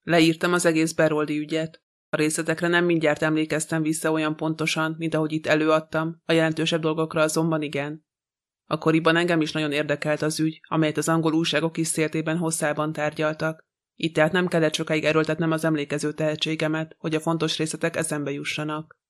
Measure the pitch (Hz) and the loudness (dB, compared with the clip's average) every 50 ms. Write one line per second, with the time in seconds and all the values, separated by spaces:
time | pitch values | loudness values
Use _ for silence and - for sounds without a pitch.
0 | _ - 160 170 160 160 160 160 - 175 175 175 175 170 165 156 160 160 160 - | _ 2 4 6 6 6 4 2 0 0 2 4 4 4 4 4 0 0 2 2
1 | 160 156 156 151 151 147 151 151 151 151 156 160 160 160 - - _ _ _ _ | 2 2 2 0 0 -2 -2 -4 -4 -4 -4 -4 -4 -4 -8 -16 _ _ _ _
2 | _ _ - 151 151 151 156 - 160 165 160 160 170 170 175 175 175 175 170 165 | _ _ -2 0 0 0 0 -2 -2 -2 -2 -2 0 2 2 2 4 2 2 2
3 | 156 151 147 147 165 156 156 156 156 156 160 151 156 - 165 160 156 151 160 160 | 2 2 2 2 0 0 0 0 0 0 -2 -4 -2 -2 -2 -2 0 0 -2 -2
4 | - 160 160 156 156 156 156 156 156 160 160 160 156 156 - 160 160 160 160 160 | -2 -2 0 0 0 -2 -4 -4 -4 -4 -2 -2 -4 -4 -2 -2 -2 -4 -4 -4
5 | 160 165 160 156 160 156 156 156 156 165 156 156 156 156 156 156 156 _ - 156 | -6 -2 -2 -2 -2 -2 -2 -4 0 0 2 2 4 2 2 2 0 _ -4 -4
6 | 160 165 170 _ _ - 170 165 160 160 160 156 156 160 170 165 156 160 156 156 | -2 -4 -6 _ _ 0 2 2 2 2 0 -2 -2 -2 -2 0 0 -2 0 -2
7 | 160 160 165 165 156 160 156 165 160 165 160 151 151 143 151 139 143 147 151 160 | -4 -2 0 0 0 2 2 0 0 0 0 -2 -2 -4 -4 -6 -6 -6 -8 -12
8 | _ _ _ _ _ _ _ _ _ _ _ _ _ _ - 160 - 160 160 165 | _ _ _ _ _ _ _ _ _ _ _ _ _ _ -6 0 2 4 4 4
9 | 160 165 160 170 175 175 170 165 151 156 - 156 156 151 143 147 151 143 143 143 | 4 4 4 4 4 2 2 2 2 0 -2 -2 -2 0 0 -2 0 0 -2 -2
10 | - 151 151 147 - 156 156 - 156 160 160 - _ _ - 160 156 151 151 151 | 0 -2 -2 0 0 -2 0 0 -2 -2 -2 -4 _ _ 0 2 2 2 2 0
11 | 151 170 165 165 156 160 156 160 165 160 - 151 156 165 160 - 165 160 - - | 0 2 2 2 2 2 2 2 0 2 0 0 0 0 -2 -2 -4 -2 0 0
12 | 156 156 - 160 156 160 156 175 170 160 160 - 165 151 151 151 151 156 156 - | -2 0 -2 -4 -2 -2 -2 -2 -2 -2 -2 -2 -2 -2 -2 -2 -2 -4 -2 -2
13 | 151 151 151 156 156 151 156 156 151 160 160 - _ _ _ _ _ _ _ _ | -4 -4 -2 -2 -2 -2 -2 -2 -4 -6 -6 -6 _ _ _ _ _ _ _ _
14 | - 165 160 160 156 156 170 180 180 180 - 170 160 151 - - - - 156 156 | -6 -2 2 2 2 4 4 2 2 2 2 2 2 2 0 -2 -2 0 -2 0
15 | 147 151 156 156 156 151 156 156 170 160 160 156 160 165 156 151 143 143 143 151 | 2 2 4 4 2 2 0 0 0 0 0 0 0 0 0 0 -2 -2 -4 -2
16 | - 151 151 - 156 156 151 156 - 156 160 156 160 156 156 156 160 160 - _ | -2 -4 -2 0 -2 -2 0 -2 -2 -4 -2 -2 0 -2 0 -2 -4 -6 -10 _
17 | - 165 156 156 156 165 165 165 156 156 - - 156 160 - 165 - 165 165 - | -6 -2 -2 -2 0 0 0 0 0 -2 -2 -2 -2 -4 -4 -2 -4 -2 -2 -2
18 | 165 - 156 151 147 139 143 143 151 - - - 151 151 156 156 160 _ - _ | -4 -2 -4 -4 -4 -4 -6 -6 -6 -6 -6 -6 -6 -6 -6 -8 -8 _ -20 _
19 | _ | _